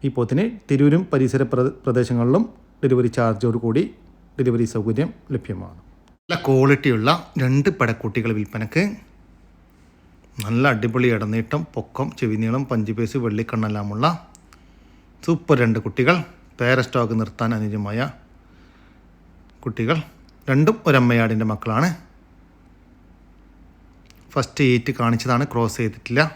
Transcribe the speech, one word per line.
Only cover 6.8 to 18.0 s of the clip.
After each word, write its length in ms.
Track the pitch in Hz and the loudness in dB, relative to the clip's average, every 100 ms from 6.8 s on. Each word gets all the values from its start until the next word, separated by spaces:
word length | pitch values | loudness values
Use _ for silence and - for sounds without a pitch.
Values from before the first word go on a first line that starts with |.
| 139 113 117 170 - - | 2 2 2 0 -2 -2
രണ്ട് 260 | 131 135 143 190 | 0 2 2 0
പടക്കുട്ടികൾ 520 | 117 113 113 101 117 107 | -2 -2 -4 -4 -2 -2
വിൽപ്പനക്ക്. 420 | 104 110 107 156 202 - - - - - _ _ _ _ - _ _ _ - - 104 | -4 -6 -4 -2 -2 -4 -16 -20 -20 -20 _ _ _ _ -20 _ _ _ -20 -10 -4
നല്ല 160 | 117 143 | 0 2
അടിപൊളി 340 | 117 117 117 123 113 | 2 -2 0 2 2
ഇടനീട്ടം, 420 | 107 113 113 151 165 - | -2 -4 -2 -4 -6 -10
പൊക്കം, 320 | 107 - 135 - | -10 -6 -8 -4
ചെവിനീളം, 460 | 120 107 113 123 135 | -4 -2 -2 -2 -2
പഞ്ചിപേസ്, 460 | 120 107 110 113 143 117 | -2 -2 -2 -4 -2 -4
വെള്ളിക്കണ്ണെല്ലാമുള്ള 800 | 104 113 113 110 104 104 104 143 170 - - _ - - - - - _ _ | -4 -4 -4 -2 -4 -6 -2 -2 -2 -12 -20 _ -20 -20 -20 -20 -20 _ _
സൂപ്പർ 320 | - 165 - 143 | -2 -2 2 2
രണ്ട് 160 | 117 110 | 4 0
കുട്ടികൾ. 320 | 104 98 127 175 147 - - - | -4 -2 0 0 -4 -14 -20 -4
പേര 180 | 123 131 | 0 0
സ്റ്റോക്ക് 300 | 123 131 117 113 | 0 -2 -2 -2
നിർത്താൻ 300 | 107 - 113 113 | -6 -4 -4 -2
അനുയോജ്യമായ 420 | 107 107 101 107 | -4 -6 -6 -6